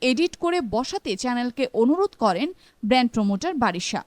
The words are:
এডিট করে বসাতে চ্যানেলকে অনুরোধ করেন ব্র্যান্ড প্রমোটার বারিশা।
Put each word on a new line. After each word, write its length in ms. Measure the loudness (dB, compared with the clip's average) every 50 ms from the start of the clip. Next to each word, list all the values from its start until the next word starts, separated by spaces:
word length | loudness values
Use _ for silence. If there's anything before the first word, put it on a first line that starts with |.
এডিট 340 | 0 2 2 2 2 0 -2
করে 260 | -2 -2 0 0 0
বসাতে 540 | -2 -2 -2 -2 -2 -4 -6 -6 -4 -4 -6
চ্যানেলকে 520 | -4 -4 -4 -2 -2 -2 -4 -4 -4 -4 -2 0
অনুরোধ 360 | 2 4 4 4 2 2 0 0 0
করেন 320 | 0 0 2 0 -2 -4 -6 -10 _ _ _ _ -2
ব্র্যান্ড 260 | 2 4 4 4 2
প্রমোটার 420 | 2 0 0 0 0 0 -2 -4 -2
বারিশা। 500 | 0 0 0 0 -2 -4 -6 -6 -6 -8